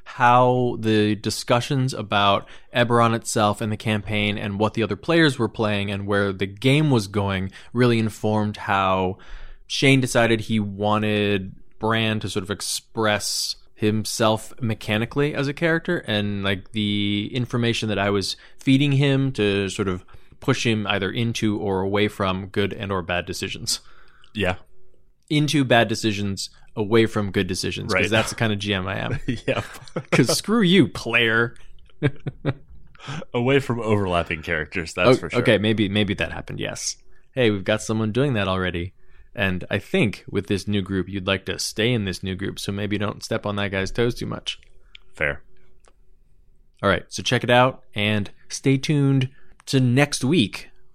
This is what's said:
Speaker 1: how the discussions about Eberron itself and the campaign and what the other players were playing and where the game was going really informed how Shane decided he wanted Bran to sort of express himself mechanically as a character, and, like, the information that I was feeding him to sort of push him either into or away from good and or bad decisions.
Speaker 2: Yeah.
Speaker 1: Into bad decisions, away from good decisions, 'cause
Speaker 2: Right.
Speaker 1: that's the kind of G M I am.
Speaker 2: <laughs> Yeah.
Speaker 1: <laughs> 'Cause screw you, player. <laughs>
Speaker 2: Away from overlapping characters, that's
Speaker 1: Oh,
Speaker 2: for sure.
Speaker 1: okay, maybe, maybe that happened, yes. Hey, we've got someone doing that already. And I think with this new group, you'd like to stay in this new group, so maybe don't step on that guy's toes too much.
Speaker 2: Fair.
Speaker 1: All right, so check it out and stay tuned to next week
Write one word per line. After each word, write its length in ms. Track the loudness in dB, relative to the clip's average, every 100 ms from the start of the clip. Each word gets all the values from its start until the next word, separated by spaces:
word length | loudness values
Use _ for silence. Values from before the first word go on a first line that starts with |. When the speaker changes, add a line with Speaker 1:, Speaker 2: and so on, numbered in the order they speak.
Speaker 1:
how 760 | -14 2 6 6 6 4 0 0
the 360 | 2 4 4 0
discussions 800 | -2 -4 0 0 2 0 -2 -4
about 520 | -2 2 4 4 0 -14 -4 0
Eberron 400 | 4 4 4 2
itself 440 | -2 2 2 2
and 120 | -4
the 40 | -4
campaign 600 | -2 -2 -2 0 0 -2
and 220 | -4 0
what 160 | 0 0
the 80 |
other 120 | -2 -2
players 440 | 2 4 4 2
were 100 | -2
playing 400 | 0 0 0 -2
and 160 | -4 0
where 260 | 0 0
the 140 | 0 -4
game 460 | 0 4 4 4
was 160 | 2 2
going 440 | 0 0 -2 -4 -8 -6
really 240 | 2 4 4
informed 580 | 0 -2 0 0 0 -4
how 600 | 0 2 2 2 0 -2 -10 -12 -12 -16 -10
Shane 340 | 0 4 4
decided 420 | 4 2 4 2
he 180 | 0 -2
wanted 960 | -2 -2 0 2 2 0 2 0 -4 -12 -18 -4
Bran 400 | 0 0 0 -2
to 100 | -4
sort 140 | -6
of 80 | -6
express 1040 | -6 -6 -8 -8 0 2 2 0 -4 -4 -8 -16
himself 800 | -2 0 0 -2 0 2 2 -4 -6
mechanically 720 | -4 -4 -2 -2 -2 -2 -2
as 140 | -2 -4
a 60 |
character, 440 | -2 0 0 0 -4 -2
and, 360 | -2 -2 -2
like, 280 | -2 -2 -4
the 580 | -2 0 0 0 -2 -2
information 560 | -4 -2 0 0 0 -2
that 80 | 0
I 120 | 2
was 260 | 0 -2 -6 -14 -4
feeding 320 | 4 4 4
him 380 | 4 4 2 2
to 360 | 2 2 2 0
sort 180 | 0 -2
of 180 | -2 -8 -20 -20 -4
push 240 | 0 2 2
him 200 | 0 0
either 220 | 0 -2
into 480 | -2 -2 0 0 0
or 220 | 0 0
away 260 | 0 2 0
from 380 | 0 -2 -2 -4
good 260 | -2 -2
and 180 | -2 -4
or 100 | -4
bad 240 | -2 -4 -4
decisions. 540 | -6 -6 -6 -6 -6 -8 -20 -20 -20 -10 -2
Speaker 2:
Yeah. 200 | -2 -2 -8 -16 -16 -18 -20 _ -2
Speaker 1:
Into 360 | 0 2 2
bad 240 | 4 4 4
decisions, 640 | 2 0 -2 -2 -4 -8 -14 -12 -6
away 320 | 2 4 4
from 240 | 2 0
good 160 | 0 0
decisions, 440 | -2 -4 -6 -2
'cause 120 | 0
Speaker 2:
Right. 60 | 2
Speaker 1:
that's 180 | 2 0
the 60 | 0
kind 180 | -2
of 60 | 0
G 140 | -2 -2
M 100 | -2
I 100 | -4
am. 200 | -4 -4
Speaker 2:
<laughs> 240 | -4 -4 -2
Yeah. 160 | -4 -6 -12 -12
Speaker 1:
<laughs> 260 | -12 0
'Cause 260 | 2 2 0
screw 240 | 0 2
you, 260 | 6 6 4
player. 680 | 0 -2 2 4 4 2 -2 -14 -16 -18 -4
<laughs> 60 | -2 -2 -8 -6 -6 -6 -10 -18 -18 -16 -12 -10 -6 0
Speaker 2:
Away 240 | 4 4
from 200 | 2 -2
overlapping 640 | 2 2 2 0 0 -4
characters, 520 | -2 -2 -2 -6 -6
that's 160 | 2 4
Speaker 1:
Oh, 60 | 4
Speaker 2:
for 140 | 2
sure. 120 | 0
Speaker 1:
okay, 180 | 2 4
maybe, 280 | 2 2 2
maybe 260 | 0 0 -2
that 160 | -4
happened, 280 | -6 -10 -8
yes. 380 | -8 -8 -8 -10 -14 -20 -10
Hey, 180 | 0 0
we've 120 | 2
got 200 | 0 -2
someone 280 | -2 -2 -2
doing 220 | 0 0
that 140 | 0 0
already. 460 | 0 -2 -4 -8 -12 -20 -20 -14 -4
And 280 | -2 -2 -2
I 80 | -4
think 460 | -2 0 0 -2 -6
with 200 | -6 -2
this 200 | -2 -2
new 140 | -2
group, 260 | -2 -2 -4
you'd 200 | -4 -2
like 180 | -2 -2
to 140 | -6
stay 340 | -4 0 0
in 120 | 0 -2
this 180 | -4
new 100 | -6 -6
group, 220 | -6 -6
so 140 | -6
maybe 260 | -6 -4 -2
don't 260 | -4 -6
step 220 | -6 -4 -4
on 120 | -4
that 120 | -2
guy's 220 | -2 -2
toes 240 | 0 -2 -2
too 100 | -8
much. 340 | -8 -8 -10 -14 -20 -20 -20 -16
Speaker 2:
Fair. 300 | -4 -4 -4 -10 -18 -18 -20 -20 -20 -20 -20 _ -20 _ -20 _ _
Speaker 1:
All 80 | 2
right, 160 | 2 -2
so 120 | -8
check 220 | -2 0
it 60 | 4
out 320 | 6 6 2 -10
and 380 | -2 0 0 -2 -10 -14
stay 280 | -4 0 0
tuned 520 | 2 2 4 2 0 -6 -18 -16 -2
to 120 | 2
next 440 | 4 4 2 0
week 460 | 2 2 2 -2 -14 -18 -14